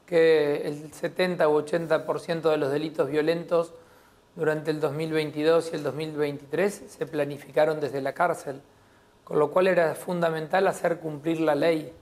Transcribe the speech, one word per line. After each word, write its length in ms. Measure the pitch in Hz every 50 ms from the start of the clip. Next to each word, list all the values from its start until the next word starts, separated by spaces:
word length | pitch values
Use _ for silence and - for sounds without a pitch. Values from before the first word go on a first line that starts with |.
| _
que 560 | - 175 160 160 160 160 156 147 143 147 156 -
el 260 | 156 147 147 156 151
setenta 560 | - - - 160 - - 185 180 175 170 165 151
u 40 | 151
ochenta 500 | 151 147 - 175 170 165 156 160 - -
por 160 | - 151 -
ciento 300 | - - 170 165 156 160
de 60 | 156
los 140 | 151 147 135
delitos 380 | 143 156 156 160 151 - 147 135
violentos 640 | 147 151 151 160 170 170 165 165 175 165 170 165 - - - - - - _ _ _ _ _ _ _
durante 340 | 170 156 156 151 156 151 160
el 100 | 156 151
dos 120 | 151 143
mil 200 | 139 156 165 160
veintidós 580 | 156 156 151 147 143 151 151 160 165 165 165 -
y 40 | 165
el 60 | 151
dos 120 | 147 135 127
mil 180 | 151 160 156
veintitrés 680 | 151 147 147 143 143 - - - 151 156 190 208 202 - - -
se 180 | - - 160
planificaron 760 | - 156 147 143 143 143 - - - - 151 151 156 156 156
desde 200 | 147 127 131 139
la 120 | 135 135
cárcel, 480 | 135 - 175 170 156 - - 147 131 139 - _ _ _ _ _ _ _ _ _ _ _ _
con 140 | - 165 151
lo 120 | 151 147
cual 160 | 147 185 185
era 280 | 190 180 175 165 151 -
fundamental 720 | - - - 180 175 170 165 160 156 156 147 180 190 196
hacer 320 | 180 151 - - 170 170 165
cumplir 420 | 160 156 151 143 139 165 160 160
la 140 | 160 151 147
ley 380 | 143 156 170 165 156 151 - - -